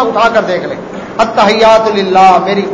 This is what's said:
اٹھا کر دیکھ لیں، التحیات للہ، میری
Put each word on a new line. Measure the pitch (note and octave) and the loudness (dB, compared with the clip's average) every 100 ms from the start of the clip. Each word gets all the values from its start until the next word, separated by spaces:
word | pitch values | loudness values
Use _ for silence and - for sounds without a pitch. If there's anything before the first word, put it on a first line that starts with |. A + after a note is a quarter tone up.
| A#3+ | 0
اٹھا | G#3 A3+ | 0 0
کر | A3+ F3+ | 0 -2
دیکھ | F3+ D3 | -6 -6
لیں، | A#2+ - - - - | -10 -12 -14 -12 -4
التحیات | A3 - G#3 A3 A3 A3 A3 G#3 | -2 2 0 4 4 4 2 -2
للہ، | F#3+ F#3 F#3+ F3+ F#3 | 0 4 4 4 0
میری | G3+ F#3 | -4 -4